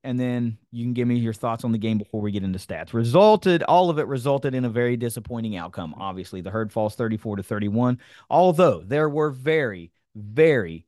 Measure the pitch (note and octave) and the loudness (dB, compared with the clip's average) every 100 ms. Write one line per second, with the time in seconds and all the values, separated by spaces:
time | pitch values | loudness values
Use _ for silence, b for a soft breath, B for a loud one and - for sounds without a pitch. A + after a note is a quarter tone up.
0 | C3 B2 B2+ B2 A#2 A2 _ A#2 A#2+ B2 | -6 -2 -2 -2 -4 -6 _ -8 -4 0
1 | A#2+ A#2+ A2+ G#2+ A#2+ A2+ A#2+ A2+ A2 G#2+ | 0 2 0 -2 -4 -4 -2 -2 0 -2
2 | G#2 A2 G#2 G2+ F#2+ F#2 - E2 E2 A#2 | -2 -6 -4 -4 -4 -6 -8 -12 -6 -2
3 | A#2 D3+ G#3+ G#3+ F#3 E3+ - E3+ F3+ D3+ | 2 6 6 6 4 2 4 4 4 0
4 | A#2 C3+ C#3 C#3 C3+ B2+ B2 A2+ A#2+ A#2+ | -2 -2 0 0 0 -2 -2 0 0 0
5 | A#2+ A#2 G#2 A#2 A2+ F#2+ E2+ - E2 C#2 | -2 -6 -10 -8 -6 -6 -8 -10 -10 -8
6 | G2 F#2 F2+ F#2+ F2 A2 G#2+ A2+ G#2+ - | -8 -8 -10 -10 -6 -4 -4 -2 -4 -2
7 | A2+ A2+ A2+ G2+ F#2 G#2 G#2 G#2+ B2 B2 | -4 -4 -6 -8 -6 -4 -2 0 0 0
8 | B B B D#3 F#3 E3 F3 F2+ F#2 D3 | B B B 4 4 6 4 2 -2 -2
9 | D#3 D3 D3+ C3 C3+ D#3+ B2+ F#2 E2+ _ | 0 0 -2 -2 0 0 0 -6 -14 _
10 | _ A2 G#2 A2+ D#3+ C3+ F2 E2 | _ -18 -6 4 6 6 0 -8